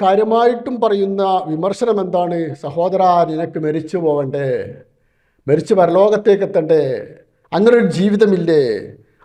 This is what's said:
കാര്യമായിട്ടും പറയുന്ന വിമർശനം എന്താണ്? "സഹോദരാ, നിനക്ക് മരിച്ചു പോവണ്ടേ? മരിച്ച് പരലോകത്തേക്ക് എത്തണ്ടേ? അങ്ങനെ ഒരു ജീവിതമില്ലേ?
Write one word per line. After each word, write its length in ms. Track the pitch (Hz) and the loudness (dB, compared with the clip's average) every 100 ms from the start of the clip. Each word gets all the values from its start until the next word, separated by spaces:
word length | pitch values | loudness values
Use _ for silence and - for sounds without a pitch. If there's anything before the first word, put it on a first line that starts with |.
കാര്യമായിട്ടും 760 | 190 202 220 226 240 240 - 247 | 0 2 2 2 2 0 -6 -4
പറയുന്ന 640 | 226 202 196 196 190 185 175 | -2 0 -2 -2 0 -2 -2
വിമർശനം 540 | 156 185 196 233 208 | -4 -4 -2 -2 -2
എന്താണ്? 540 | 180 175 175 170 160 | -2 -2 -2 -4 -6
"സഹോദരാ, 720 | 135 160 160 180 190 185 175 | -8 -8 -4 -2 0 2 2
നിനക്ക് 340 | 156 156 165 165 | 0 -2 -6 -6
മരിച്ചു 380 | 156 156 156 180 | -4 -4 -6 -4
പോവണ്ടേ? 760 | 165 147 135 139 135 120 92 - - _ _ _ _ _ - | -2 -2 -2 -4 -4 -4 -6 -14 -20 _ _ _ _ _ -2
മരിച്ച് 260 | 156 - | -2 2
പരലോകത്തേക്ക് 680 | 196 170 175 208 208 208 196 | 2 4 4 4 2 2 2
എത്തണ്ടേ? 640 | 196 175 156 160 135 113 - - _ _ _ | 0 -2 2 2 0 -4 -10 -18 _ _ _
അങ്ങനെ 240 | 165 220 240 | 0 4 4
ഒരു 100 | 190 | 2
ജീവിതമില്ലേ? 1040 | 151 202 202 214 185 170 156 127 104 - - _ _ | 0 0 2 2 2 2 2 2 -2 -8 -16 _ _